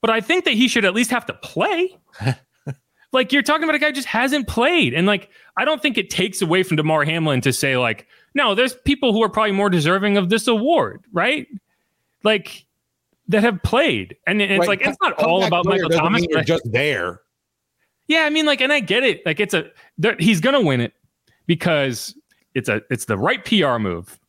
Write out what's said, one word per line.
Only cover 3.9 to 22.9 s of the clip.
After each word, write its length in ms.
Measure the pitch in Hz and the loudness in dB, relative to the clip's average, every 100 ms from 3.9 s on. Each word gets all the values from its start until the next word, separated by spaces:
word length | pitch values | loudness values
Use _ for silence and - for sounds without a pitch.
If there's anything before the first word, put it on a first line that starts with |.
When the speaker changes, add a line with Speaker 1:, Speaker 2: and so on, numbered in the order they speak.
Speaker 1:
just 160 | 277 254 | -2 -4
hasn't 400 | 220 262 285 220 | -2 0 0 -2
played. 460 | - 254 349 151 | 0 2 2 0
And, 120 | 139 190 | 2 0
like, 220 | 202 - _ _ - | 0 -4 _ _ -4
I 80 | 262 | -2
don't 160 | 311 | 0
think 160 | 302 233 | -2 -2
it 100 | 196 | -4
takes 320 | - 196 - | -4 -4 -2
away 220 | 170 180 | 0 0
from 160 | 185 156 | 2 0
Damar 260 | 156 156 | 0 0
Hamlin 380 | 147 165 156 131 | 0 0 0 0
to 100 | 139 | 0
say, 240 | 120 139 131 | 0 0 0
like, 300 | 120 113 - _ _ | 0 -4 -10 _ _
"No, 200 | 285 262 | -2 0
there's 200 | 196 254 | 2 0
people 380 | 247 - 277 262 | -2 -2 0 2
who 100 | 214 | 2
are 60 | 220 | 0
probably 240 | - 214 | 0 0
more 160 | 196 202 | 2 2
deserving 480 | 180 151 190 208 202 | 2 2 0 2 0
of 140 | 180 | 2
this 180 | 220 220 | 0 2
award," 560 | 226 247 330 113 95 _ | 0 2 2 0 -6 _
right? 340 | 175 208 302 - 220 _ _ _ _ _ _ | -2 -2 -2 -6 -18 _ _ _ _ _ _
Like, 400 | 208 214 - - _ _ _ _ _ _ - | 0 0 -2 -20 _ _ _ _ _ _ -2
that 140 | 208 | 2
have 200 | 226 190 | 2 0
played. 540 | - 240 311 120 92 - - | -2 0 2 0 -6 -8 -2
And, 140 | 208 | 0
and 120 | 196 | 0
it's 80 | 196 | 0
Speaker 2:
Right. 80 | 180 | 0
Speaker 1:
like, 120 | 196 262 | 0 -2
it's 100 | - | -2
not 160 | - - | -4 0
Speaker 2:
Come-, 100 | - | 0
Speaker 1:
all 120 | 180 | 2
Speaker 2:
comeback 180 | 190 175 | 2 0
Speaker 1:
about 40 | 180 | 0
Speaker 2:
player 100 | 190 | 0
Speaker 1:
Michael 60 | 165 | 0
Speaker 2:
doesn't 140 | 165 | 0
Speaker 1:
Thomas, 160 | 160 214 | 2 0
Speaker 2:
mean 80 | 175 | 0
you're 80 | 160 | 0
Speaker 1:
but 80 | 156 | 0
Speaker 2:
just 260 | 165 120 | -2 0
there. 480 | 113 147 117 87 85 _ _ _ _ _ _ _ _ _ | -2 0 -2 -4 -8 _ _ _ _ _ _ _ _ _
Speaker 1:
Yeah, 140 | 311 | -2
I 80 | 311 | 0
mean, 160 | 311 302 | 0 0
like, 160 | 277 | 0
and 100 | 254 | 2
I 80 | 294 | 0
get 240 | 202 226 | 0 0
it. 220 | 262 165 170 | 0 -2 -4
Like, 140 | 156 | -2
it's 120 | 156 | -2
a, 180 | 180 - _ - - | -2 -4 _ -20 -2
there, 180 | 185 - | -2 2
he's 220 | 170 196 | 2 2
gonna 220 | 226 277 | 2 2
win 180 | 180 127 | 2 2
it 140 | 120 _ _ _ _ _ - | -2 _ _ _ _ _ -4
because 680 | 170 175 156 135 117 - - _ _ _ | -2 2 0 0 -4 -10 -16 _ _ _
it's 160 | 131 123 | -6 -2
a, 100 | 107 | -4
it's 160 | - | -2